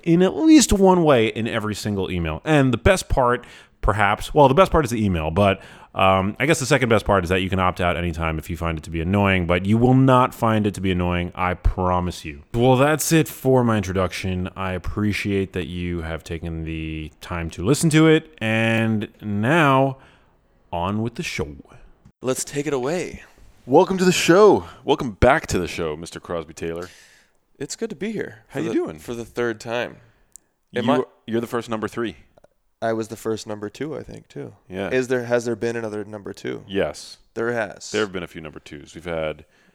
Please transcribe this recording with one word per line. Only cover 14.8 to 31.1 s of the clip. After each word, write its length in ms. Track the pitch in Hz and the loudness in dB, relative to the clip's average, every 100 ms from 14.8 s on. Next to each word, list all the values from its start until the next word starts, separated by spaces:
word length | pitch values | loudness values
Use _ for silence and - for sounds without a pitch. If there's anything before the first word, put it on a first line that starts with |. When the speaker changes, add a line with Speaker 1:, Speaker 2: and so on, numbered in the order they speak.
| - - 104 95 104 98 95 | -6 -4 -2 -2 -2 -2 -2
Speaker 1:
that 140 | 92 76 | -6 -8
you 340 | 87 87 87 | -6 -6 -6
have 240 | 80 80 | -6 -10
taken 400 | - 82 85 82 | -10 -10 -8 -8
the 480 | 80 80 80 78 78 _ | -8 -8 -8 -10 -12 _
time 300 | - 85 82 | -12 -8 -8
to 140 | - | -4
listen 260 | 92 - 165 | 0 0 2
to 180 | 156 160 | 6 6
it, 260 | 160 160 - | 4 0 -8
and 720 | 110 110 113 113 113 110 - - | -2 0 2 0 0 -2 -4 -10
now, 760 | 104 104 117 170 147 135 135 131 - _ _ _ _ _ - | -6 -2 0 2 4 4 2 -2 -16 _ _ _ _ _ -8
on 300 | 85 90 107 | -4 -2 -2
with 140 | 117 147 | -4 -6
the 60 | |
show. 320 | 165 - 76 71 - - - _ _ _ | -8 -6 -8 -10 -20 -20 -20 _ _ _
Speaker 2:
Let's 200 | 123 127 | -6 -4
take 240 | - 143 147 | -6 -6 -4
it 60 | |
away. 500 | 139 127 180 117 - - _ - _ - | -2 -2 -4 -6 -12 -20 _ -20 _ 2
Speaker 1:
Welcome 320 | 143 185 190 | 4 4 2
to 60 | |
the 80 | 185 | 2
show. 540 | - - 180 208 117 85 - | 2 4 6 8 6 0 -8
Welcome 300 | - 151 127 | -2 -2 -2
back 340 | 98 120 143 - | 2 4 4 2
to 100 | 104 | -4
the 100 | 82 | -2
show, 280 | - 82 76 | -4 -6 -6
Mister 220 | 85 85 | -10 -14
Crosby 360 | - 85 78 | -10 -8 -8
Taylor. 340 | 78 85 82 90 - - _ _ _ _ - | -10 -8 -8 -10 -16 -20 _ _ _ _ -16
Speaker 2:
It's 180 | - - | -12 -10
good 140 | 226 | -10
to 60 | 175 | -8
be 140 | 208 | -8
here 340 | 202 - 110 _ | -6 -8 -12 _
Speaker 1:
How 120 | 135 | -8
Speaker 2:
for 40 | |
Speaker 1:
you 40 | - | -4
Speaker 2:
the, 40 | |
Speaker 1:
doing? 240 | 320 349 78 | -2 -4 -8
Speaker 2:
for 160 | 82 | -10
the 100 | 117 113 | -10 -10
third 340 | - 120 110 | -4 -4 -4
time. 380 | 120 120 92 - _ _ _ - _ _ _ | -6 -6 -6 -10 _ _ _ -20 _ _ _
Am 120 | 123 117 | -6 -2
Speaker 1:
You 40 | |
Speaker 2:
I 60 | 131 | 0
Speaker 1:
are, 100 | - | -2